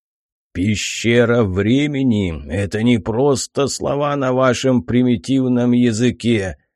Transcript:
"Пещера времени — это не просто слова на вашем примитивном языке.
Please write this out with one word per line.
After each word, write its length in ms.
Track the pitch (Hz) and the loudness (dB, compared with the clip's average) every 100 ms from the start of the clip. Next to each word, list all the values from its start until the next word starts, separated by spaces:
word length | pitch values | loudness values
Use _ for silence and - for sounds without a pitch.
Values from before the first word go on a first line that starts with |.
| _ _ _ _ _ | _ _ _ _ _
"Пещера 920 | 82 101 104 - - 110 120 117 120 | -4 -2 -2 -4 -4 0 2 4 2
времени — 1000 | 104 92 104 135 151 139 135 107 92 76 73 | 0 0 2 2 0 0 0 0 0 -4 -6
это 340 | 98 101 107 | -6 -4 -2
не 140 | 120 117 | 0 0
просто 720 | 95 110 143 131 - - 135 | 0 0 0 0 -2 -4 -4
слова 500 | - 131 143 143 143 | -4 -4 -2 -2 -2
на 160 | 131 | -2
вашем 500 | 127 131 117 131 123 | 2 2 2 2 0
примитивном 880 | 123 123 127 120 - 135 127 123 123 | 0 0 2 0 0 0 2 2 2
языке. 840 | 123 123 107 123 - 113 113 95 - _ | 2 2 2 0 0 0 0 -2 -8 _